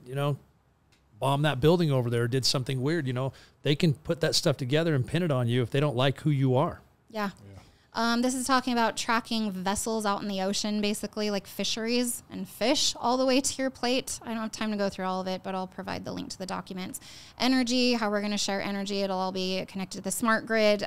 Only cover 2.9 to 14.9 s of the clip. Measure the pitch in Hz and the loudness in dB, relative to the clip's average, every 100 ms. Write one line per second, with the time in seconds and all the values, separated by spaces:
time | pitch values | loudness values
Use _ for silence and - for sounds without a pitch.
2.9 | 170 131 123 165 - - _ 139 147 170 | 0 -2 -2 -4 -6 -16 _ -2 2 2
3.9 | 135 - 160 151 - 165 135 127 147 165 | 2 -2 -2 0 2 2 0 0 2 2
4.9 | 143 123 165 180 127 117 123 117 139 147 | 2 0 0 0 2 2 2 2 2 2
5.9 | 117 139 131 156 139 135 127 165 - - | 2 2 2 0 2 4 4 2 -2 -14
6.9 | _ _ 214 202 - 202 98 - - _ | _ _ -6 -6 -6 -18 -20 -20 -20 _
7.9 | 226 233 233 247 262 254 262 254 233 220 | -2 0 2 2 0 2 2 2 2 2
8.9 | - - - - 226 214 185 185 208 233 | 0 0 0 0 -2 -2 -2 -2 -2 -2
9.9 | 220 208 202 208 196 190 196 214 208 208 | -2 0 -2 -2 -2 -2 -2 -2 0 0
10.9 | 208 208 214 208 202 - - 196 233 220 | -2 -4 -4 -2 -2 -4 -6 -4 -4 0
11.9 | 240 247 - - 185 185 - 220 302 - | 0 0 -4 -8 -10 -10 -2 0 2 0
12.9 | - 233 254 262 269 277 - 269 - 240 | 0 0 2 4 2 2 -2 -4 -2 0
13.9 | 254 - - 240 226 220 - 220 208 196 | 0 -2 -8 -6 -6 -6 -4 -4 -2 -2